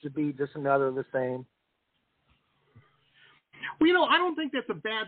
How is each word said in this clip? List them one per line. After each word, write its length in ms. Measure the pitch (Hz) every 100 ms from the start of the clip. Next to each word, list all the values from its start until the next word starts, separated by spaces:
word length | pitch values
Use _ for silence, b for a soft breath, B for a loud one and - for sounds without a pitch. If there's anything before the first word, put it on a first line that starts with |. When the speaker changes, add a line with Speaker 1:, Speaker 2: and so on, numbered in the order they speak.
Speaker 1:
it 60 | 143
to 20 |
be 180 | 139 147
just 200 | 135 139 151
another 320 | 139 139 135
of 80 | 131
the 80 | 135
same. 340 | 135 127 127 131 _ _ _ _ _ _ _ _ _ _ _ _ _ _ _ _ b b b _ B B -
Speaker 2:
Well, 80 | 311
you 60 |
know, 100 | 359 269
I 120 | 320
don't 180 | 359 302
think 160 | 302
that's 160 | 262 233
a 40 |
bad 340 | 175 220 220